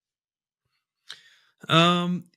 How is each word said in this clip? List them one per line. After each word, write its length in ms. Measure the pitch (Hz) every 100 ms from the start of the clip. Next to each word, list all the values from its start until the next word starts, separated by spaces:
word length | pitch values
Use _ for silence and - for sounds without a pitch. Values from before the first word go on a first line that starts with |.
| _ _ _ _ _ _ _ _ _ _ _ - _ _ _ _ -
Um, 560 | 156 170 175 175 180 -